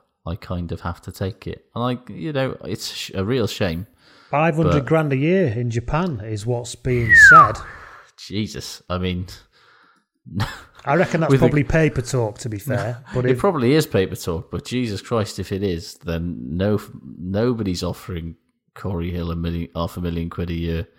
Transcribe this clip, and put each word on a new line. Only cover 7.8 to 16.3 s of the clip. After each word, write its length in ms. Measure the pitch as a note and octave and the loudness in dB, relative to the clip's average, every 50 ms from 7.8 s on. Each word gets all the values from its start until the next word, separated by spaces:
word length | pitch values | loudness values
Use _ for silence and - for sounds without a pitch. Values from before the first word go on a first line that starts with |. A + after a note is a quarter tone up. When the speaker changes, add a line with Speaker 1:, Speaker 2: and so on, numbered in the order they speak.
| - - - - - _ _ | -20 -20 -20 -20 -20 _ _
Speaker 1:
Jesus, 640 | - - - F#2 G#2 G#2+ - - C2 - - - - - - | -20 -14 -6 -4 -4 -4 -4 -6 -10 -12 -12 -14 -16 -6 -4
I 100 | F2+ F2+ | -2 -2
mean, 280 | F#2 F#2 F2+ F2+ F2+ - - - - _ _ _ _ _ _ _ _ _ _ _ _ _ _ _ _ B2+ - | 0 0 -2 -2 -6 -8 -12 -18 -20 _ _ _ _ _ _ _ _ _ _ _ _ _ _ _ _ -8 -4
<laughs> 40 | G#2 - - - - - - _ - - | -4 -4 -4 -6 -12 -18 -20 _ -8 -4
Speaker 2:
I 100 | C3+ C#3+ | 0 2
reckon 240 | E3+ F3+ - - D#3+ | 2 2 2 0 0
that's 100 | E3 C#3+ | 4 4
Speaker 1:
with 100 | C#3 B2+ | 6 6
the 60 | C3 | 6
Speaker 2:
probably 180 | - C#3+ D3 B2+ | 6 6 4 2
paper 360 | - - D#3+ D#3+ D3 - C3+ | 4 4 4 4 4 2 -2
talk, 360 | A#2+ - - B2+ A2+ G#2+ G#2 - | -4 -2 -2 -2 -2 -2 -4 -6
to 100 | - A#2 | -8 -8
be 100 | G#2+ G2+ | -8 -6
fair. 460 | - C3 G#2+ G2+ G2 A2+ A#2+ A#2+ - - | -4 -2 -2 -2 -2 -4 -6 -8 -10 -6
Speaker 1:
<laughs> 60 | - | -4
Speaker 2:
But 120 | B2+ B2 | 0 2
Speaker 1:
It 60 | B2+ | 2
Speaker 2:
if 60 | B2+ B2 | 2 2
Speaker 1:
probably 360 | - G3+ F3 C#3+ A#2 A#2+ D3 | 2 2 2 2 4 4 4
is 120 | D#3+ D3+ | 4 4
paper 300 | - - G2+ F#2+ - F#2 | 2 2 0 2 0 -2
talk, 340 | - - F2+ E2 E2 - - | -6 -4 -4 -4 -4 -4 -6
but 140 | - F#2 - | -8 -8 -6
Jesus 380 | - A#2+ B2+ B2 A2+ G2 F#2 | -4 -4 -2 -2 -2 -4 -6
Christ, 360 | - - B2 A2 G2+ - - - | -4 -2 0 0 0 -2 -4 -8
if 140 | F2+ - | -6 -4
it 100 | G2+ F#2+ | -2 -2
is, 320 | G2+ G2 F2 E2 E2+ - - - - | 0 0 -2 -2 -6 -10 -16 -10 -6
then 520 | E2+ E2 E2 E2+ F2 | -4 -4 -4 -4 -4